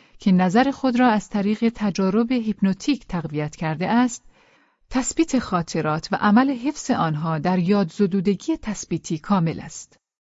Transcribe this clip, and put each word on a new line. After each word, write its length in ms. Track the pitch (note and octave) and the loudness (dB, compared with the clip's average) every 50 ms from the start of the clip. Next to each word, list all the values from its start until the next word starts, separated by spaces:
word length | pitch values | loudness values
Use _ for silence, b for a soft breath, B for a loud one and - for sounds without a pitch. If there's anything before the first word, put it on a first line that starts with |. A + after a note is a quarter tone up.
| b b b b | b b b b
که 140 | - G3+ | 2 4
نظر 380 | F#3 F3+ F#3 F3+ F3 A#3 C4 C#4 | 4 4 4 4 4 4 2 2
خود 300 | C4 - - C4 A#3+ A#3+ | 0 0 -2 0 2 4
را 80 | B3+ B3 | 4 4
از 200 | G#3+ G#3+ - - | 2 2 -2 -4
طریق 440 | - G#3 G3 G#3 G#3+ - A3+ A3+ A#3 | -4 -2 -2 -2 0 0 0 -2 0
تجارب 580 | - G#3+ G3+ E3+ - G3 F#3+ F#3+ A3+ A#3+ A#3 | -2 -4 -2 0 0 0 2 2 0 0 0
هیپنوتیک 720 | C4 B3 A3 A3 G#3 - G3 F#3+ F#3+ - - D4 C#4 - - | -2 -2 -2 -2 0 0 0 0 0 0 -2 -2 -2 -2 -4
تقویت 500 | - - F3 D#3 D#3 D3 D3 D3+ D3 - | -6 -6 -6 -6 -4 -4 -4 -6 -6 -6
کرده 320 | - E3 D#3+ D#3 D3+ F#3 F#3 | -6 -6 -4 -4 -4 -2 0
است، 360 | A3 A#3+ B3+ B3 - - - - _ _ _ _ _ _ _ _ _ _ _ _ | 2 2 2 2 -2 -8 -16 -20 _ _ _ _ _ _ _ _ _ _ _ _
تثبیت 480 | - C4 B3+ - - - E4 - - B3 | -4 -4 -2 -2 -2 -2 -2 0 0 -2
خاطرات 720 | - - F#3+ F3 D#3+ - - E3 D3+ D#3 D3+ D#3+ - - | -2 -2 -2 -4 -4 -4 -4 -4 -2 -2 -2 -4 -4 -4
و 40 | G3+ | -4
عمل 340 | - - G#3 G3+ A#3+ C4+ C#4 | 0 2 4 6 6 4 4
حفظ 400 | C#4 A#3 A#3+ D4 D4 - - - | 0 -2 -4 -6 -6 -4 -4 -2
آنها 480 | B3 - E3 D#3+ D#3 D3 D#3+ E3 D#3+ D#3 | -2 0 0 -2 -2 -2 -2 -4 -4 -2
در 200 | D3 F3+ F#3 F#3 | 0 0 0 2
یاد 320 | E3+ F3+ G#3 G3+ G3 D#3+ | 2 2 2 2 0 0
زدودگی 640 | - - G#3 F#3 F#3 G3 E3+ G#3 G3 F#3+ - - D#4+ | 0 0 0 0 0 0 0 0 0 0 -2 -4 -4
تثبیتی 640 | D#4+ - G#3+ G3 - - - F3 D#3+ - - E3+ D#3 | -4 -4 -8 -8 -8 -6 -6 -6 -6 -4 -6 -8 -6
کامل 420 | - - G3+ F#3+ E3 E3 - - | -2 0 2 2 2 0 -2 -6
است. 380 | - D3+ - - - - _ _ _ _ _ _ _ | -10 -14 -16 -18 -20 -20 _ _ _ _ _ _ _